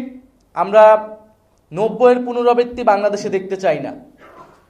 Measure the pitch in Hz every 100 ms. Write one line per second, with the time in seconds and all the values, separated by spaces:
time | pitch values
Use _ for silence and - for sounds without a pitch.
0 | 247 - - _ _ 165 190 214 214 214
1 | - - _ _ _ _ _ 160 220 220
2 | 247 247 240 240 240 240 240 247 226 202
3 | 208 202 208 190 190 190 180 147 123 -
4 | - _ - - - _